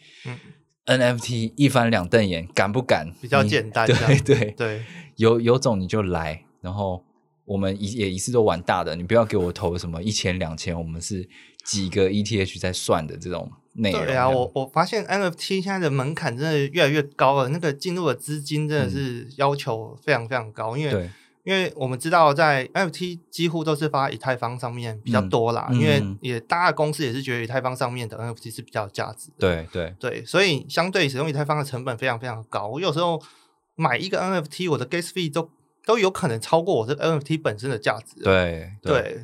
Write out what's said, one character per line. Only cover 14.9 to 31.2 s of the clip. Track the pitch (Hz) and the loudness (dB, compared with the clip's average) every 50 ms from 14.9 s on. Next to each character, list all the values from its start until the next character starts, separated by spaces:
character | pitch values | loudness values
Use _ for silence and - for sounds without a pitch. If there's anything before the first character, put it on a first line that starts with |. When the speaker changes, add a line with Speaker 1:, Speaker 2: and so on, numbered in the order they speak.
| 226 220 - | 0 -2 -2
Speaker 1:
N | - 180 202 202 | 0 0 0 0
F | 180 170 | 0 -2
T | - - - 196 190 | -4 -6 -4 -2 -2
现 | 180 196 196 | -2 -2 -2
在 | 190 | 0
的 | 175 151 | 0 0
门 | 135 139 127 139 165 | 0 0 0 -2 -4
槛 | - 165 139 117 | -4 -4 -4 -4
真 | 120 147 160 | -2 -2 0
的 | 156 147 139 | 0 0 0
越 | 139 139 175 160 | 0 2 4 4
来 | 139 | 4
越 | 143 156 143 | 4 2 0
高 | 143 - - 147 131 139 139 131 | -2 0 2 4 4 6 4 2
了， | 123 | 2
那 | 147 170 | 0 -2
个 | 170 156 139 | -2 -2 -4
进 | 143 - 185 170 | -2 -4 -4 -4
入 | 180 175 147 | -2 0 0
的 | 123 | -2
资 | - - 147 151 156 | -2 -4 -6 -8 -8
金 | 143 143 151 151 156 147 | -6 -4 -2 -2 -2 0
真 | 151 147 131 | 0 0 0
的 | - | 0
是 | 92 139 135 131 120 120 127 120 - | -2 -4 -4 -4 -6 -8 -10 -14 -4
要 | - 139 139 143 | 0 2 2 2
求 | 139 - 139 113 113 110 113 113 135 - | 0 -2 -4 -4 -4 -6 -10 -14 -10 -2
非 | - 143 | 0 0
常， | 117 117 | 0 0
Speaker 2:
嗯。 | 113 | -2
Speaker 1:
非 | 131 | -4
常 | 127 110 104 - | -4 -4 -6 -8
高， | - 113 110 117 | -6 -6 -4 -4
因 | 139 156 | -4 -2
为， | 147 | -2
Speaker 2:
对。 | 120 98 87 87 95 - _ _ _ _ _ | -2 -2 -2 -4 -10 -16 _ _ _ _ _
Speaker 1:
因 | 180 190 | -2 0
为 | 190 185 - - | 0 0 -2 -4
我 | 151 131 | -4 -4
们 | 127 131 123 | -4 -4 -4
知 | - 165 | -2 2
道 | 170 175 160 151 143 | 4 6 6 6 6
在 | 151 165 151 143 131 127 123 - | 6 4 4 4 2 0 -2 -2
N | 170 196 | -2 0
F | 170 | 0
T | - - 185 180 175 170 - _ | -2 -4 -6 -6 -6 -8 -12 _
几 | - - 170 170 | -4 -2 0 0
乎 | 156 165 156 | 0 0 0
都 | 160 156 | 0 0
是 | 143 156 151 | 0 0 0
发 | 143 139 135 - | 0 0 0 0
以 | - - | -2 -4
太 | - 135 127 | -4 -4 -4
坊 | 120 - 117 123 123 | -2 -2 -6 -6 -6
上 | - 120 120 | -6 -6 -6
面 | 123 120 113 110 110 - | -6 -8 -8 -8 -8 -4
比 | 127 | 0
较 | 117 - 98 | 0 0 2
多 | 92 92 123 113 117 117 | 2 2 2 2 2 0
啦， | 113 - - | 0 0 0
Speaker 2:
嗯。 | 127 123 | 2 4
Speaker 1:
因 | 147 | 4
为 | 151 147 139 104 98 98 104 | 4 4 4 2 0 -6 -8
也， | - 127 123 113 | -8 -6 -6 -6
Speaker 2:
嗯。 | - | -2
Speaker 1:
大 | _ 175 170 175 | _ 0 2 2
家 | 175 | 2
公 | 151 151 156 151 147 | 2 2 0 0 0
司 | 147 156 | -2 -2
也 | 123 113 | -2 -2
是 | 131 139 | -4 -4
觉 | 135 123 | -4 -4
得 | 120 117 | -4 -4
以 | |
太 | 110 123 135 123 | -2 -4 -2 -2
坊 | 127 127 | -2 -2
上 | 127 139 123 | -2 -4 -4
面 | 123 127 120 | -2 -6 -8
的 | 110 113 - | -8 -8 -8
N | 113 120 | -8 -8
F | 113 - | -8 -10
T | - 117 | -12 -14
是 | 110 - | -14 -14
比 | 113 - | -14 -8
较 | - 117 104 | -6 -6 -6
有 | 101 | -6
价 | - - 107 92 - | -6 -8 -8 -8 -8
值 | - - - | -14 -18 -20
的。 | _ _ | _ _
Speaker 2:
对， | - 92 85 82 80 80 - | 2 2 2 0 -4 -6 -6
对。 | 92 85 82 95 - | -6 -6 -6 -8 -8
Speaker 1:
对， | - 123 110 110 117 | -6 -6 -6 -6 -8
所 | - - 175 202 | -2 2 2 4
以 | 190 151 127 - 135 | 4 2 0 -4 -4
相 | 143 170 170 185 | -2 -2 -2 0
对 | 190 196 170 139 | 0 0 0 0
使 | 131 | 0
用 | 123 | -2